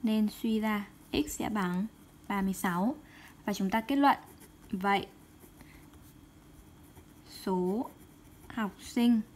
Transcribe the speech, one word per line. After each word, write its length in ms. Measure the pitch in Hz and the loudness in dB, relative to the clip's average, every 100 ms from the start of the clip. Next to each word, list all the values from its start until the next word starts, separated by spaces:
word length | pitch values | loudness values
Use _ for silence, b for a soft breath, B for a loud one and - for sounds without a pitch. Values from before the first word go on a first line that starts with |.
Nên 260 | 226 220 214 - | 2 2 2 0
suy 200 | 233 220 | -2 0
ra 260 | 214 208 202 - - | 0 -2 -4 -16 -4
x 140 | - 294 | -2 -2
sẽ 200 | - - | -4 -4
bằng 380 | 214 185 180 214 - - - - | -2 -2 -2 -4 -8 -20 -20 -6
ba 140 | 202 | -2
mươi 120 | 190 | -2
sáu. 400 | 185 196 175 208 - B B B B | 0 -2 0 0 -2 B B B B
Và 80 | - | -6
chúng 180 | 202 190 | -2 0
ta 100 | 220 | 0
kết 160 | 226 277 | 0 4
luận, 200 | 277 - - - - - - | 4 4 -2 -20 -20 -20 -8
vậy 360 | 190 196 196 - - - - - - B B B - - - - - - - - - - - - - - - | -2 2 0 -2 -14 -20 -20 -20 -20 B B B -20 -20 -20 -20 -20 -20 -20 -20 -20 -20 -20 -20 -20 -20 -10
số 460 | - 185 180 208 277 - - - - - - | -2 0 0 -2 -4 -10 -20 -20 -20 -20 -12
học 220 | - 208 - | -6 -6 -6
sinh 380 | - - 240 226 - | -4 4 6 6 2